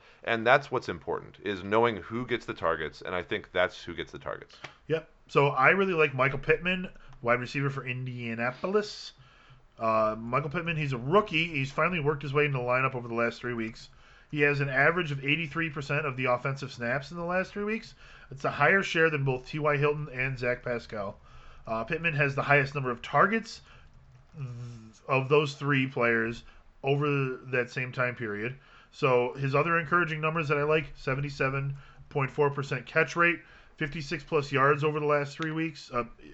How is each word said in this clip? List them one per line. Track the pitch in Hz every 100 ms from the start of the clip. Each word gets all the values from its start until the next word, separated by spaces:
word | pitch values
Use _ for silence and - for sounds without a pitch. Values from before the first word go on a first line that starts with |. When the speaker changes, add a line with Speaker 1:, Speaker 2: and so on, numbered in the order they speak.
| - -
Speaker 1:
And | - 117 113
that's | 143 143
what's | 127 -
important, | 87 - 71 50 -
is | 92 98
knowing | 98 107 117 104
who | 85 113 123
gets | 120 -
the |
targets, | 110 87 82 76 -
and | - 90
I |
think | 85 104 -
that's | 90 90 -
who | - 80
gets | 78
the | 82
targets. | - 50 - - - - -
Speaker 2:
Yep. | 156 156 _ -
So | 156 143
I | 131 135
really | 185 190 165
like | 151
Michael | 127 135 139
Pittman, | 147 160 175 185 185 - - -
wide | 120 123
receiver | 123 147 139
for | 139 135
Indianapolis. | 127 127 123 117 113 120 123 185 208 208 - - - - - - - _ -
Uh, | 113 110 107 110
Michael | 117 127 151
Pittman, | 170 165 160
he's | 147
a | 127
rookie. | 127 196 208 156 170
He's | 151 135
finally | - 160 180
worked | 143 151
his | 147
way | 139 147
into | 139
the |
lineup | 123 127 131
over | 127 117
the | 117
last | 117 117
three | 123 120
weeks. | 110 113 - - - - -
He | 151
has | 143 143
an | 139
average | 131 143 170 165
of | 139 135
eighty-three | 156 165 160 165
percent | 151 135 143 156
of | 127
the |
offensive | 131 123 139 135 131
snaps | - 120 135 139
in | 175
the | 170
last | 180 185
three | 208 208
weeks. | 226 - - - - -
It's | 135 147
a |
higher | - 147 196
share | 190 170 160
than | 151 135
both | 127 -
T | 156
Y | 147 143
Hilton | 147 147 147
and | 127 131 127
Zach | 123 123
Pascal. | - 117 - 110 98 - - - - - -
Uh, | 113
Pittman | 113 160 165
has | 147 143
the | 139
highest | 127 143 135
number | 147 127
of | 117
targets | - 143 190 220 220 - - - - - - - - 165 131 120 120 117 110 110 -
of | 131 127
those | 147 151 -
three | 139 139 131
players | 135 117 113 113 117 - - - -
over | 135 139 147 143 135 127 131
that | 127 120
same | - 127
time | 123 123 117
period. | 117 104 117 135 - - -
So | - 139 123 123
his | 135 135
other | 139 160 170
encouraging | 151 175 175 156
numbers | 160 165 147
that | 147
I |
like, | 147 156 147 -
seventy-seven | - 135 143 139 135 139 139 139 - - -
point | 147 135
four | - 147
percent | 139 139 131 120
catch | 160 156 170
rate, | 170 165 - - - -
fifty-six | 156 160 139 165
plus | - 160 139
yards | 135 139 147 156
over | 151
the | 147
last | 147 139 -
three | 160
weeks, | 156 160 156 -
uh, | 123 117 - -